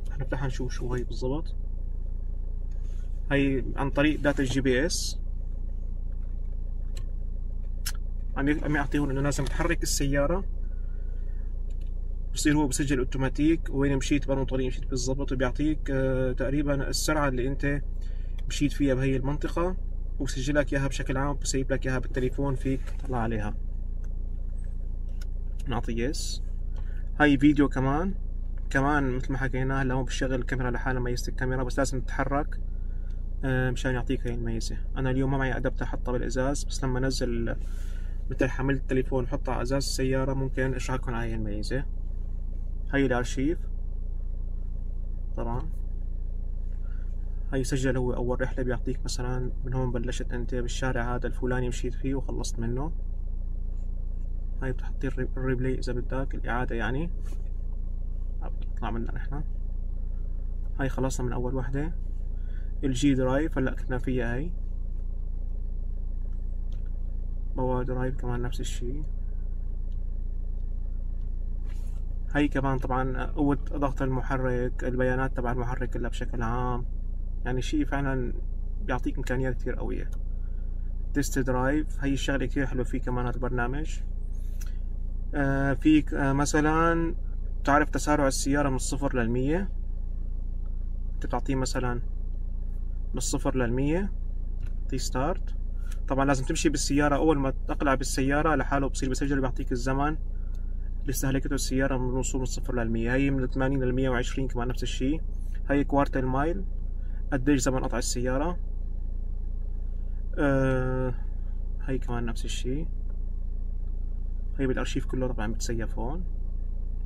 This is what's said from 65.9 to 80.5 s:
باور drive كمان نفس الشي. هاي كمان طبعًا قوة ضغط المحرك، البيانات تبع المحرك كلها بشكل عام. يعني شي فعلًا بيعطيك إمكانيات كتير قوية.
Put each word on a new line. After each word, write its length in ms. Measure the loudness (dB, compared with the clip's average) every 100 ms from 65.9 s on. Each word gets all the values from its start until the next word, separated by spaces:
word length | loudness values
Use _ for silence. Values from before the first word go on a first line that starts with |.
| -2 -2 -2 -2 -2 -2 -2 -2 -2 -2 -2 -2 -2 -2 -2 -2 0
باور 280 | 2 2
drive 320 | 0 0 0 0
كمان 240 | 0 0
نفس 180 | 0 0
الشي. 340 | -2 -2 -2 -2 -2 -2 -2 -2 -2 -2 -2 -2 -2 -2 0 0 0 0 -2 -2 -2 -2 -2 -2 -2 -2 -2 -2 -2 -2 -2 -4 -4 -4 -4 -2 0
هاي 160 | 2 4
كمان 300 | 4 2 2
طبعًا 480 | 2 2 2 0 0
قوة 320 | 2 4 4 0
ضغط 300 | 0 0 2
المحرك، 800 | 0 0 0 0 2 2 0 0
البيانات 540 | 0 2 4 4 2 0
تبع 140 | 0
المحرك 380 | 0 0 0 0
كلها 200 | 0 -2
بشكل 320 | -2 -2 0
عام. 440 | 0 0 0 0 0 -2 -2 -2 -2 -2 0
يعني 160 | 0
شي 240 | 0 0 2
فعلًا 480 | 2 2 2 0 -2 -2 -2 -2 -2 0
بيعطيك 320 | 0 0 -2
إمكانيات 380 | 0 0 0 0
كتير 200 | -2 -2
قوية. 360 | -2 -2 -2 -2 -2 -2 -2